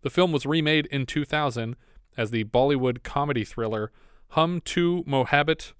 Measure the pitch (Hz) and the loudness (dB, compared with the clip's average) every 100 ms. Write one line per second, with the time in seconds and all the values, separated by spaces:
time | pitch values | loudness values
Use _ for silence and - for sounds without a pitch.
0 | 135 - 180 151 135 160 151 156 147 139 | -2 2 2 2 0 0 2 2 0 -4
1 | 131 151 143 151 147 120 113 120 _ - | -2 -4 -2 0 -2 -2 -6 -8 _ -20
2 | _ - 110 117 107 120 135 139 127 120 | _ -6 -2 -2 0 2 4 4 0 -2
3 | - - 147 131 104 - 113 110 107 _ | -4 -4 0 -2 -2 -4 -4 -2 -4 _
4 | - - - - 165 175 - - 170 175 | -20 -20 -4 0 0 -2 -4 0 2 0
5 | - 135 127 143 147 160 - - | 0 0 2 2 2 -2 -4 -18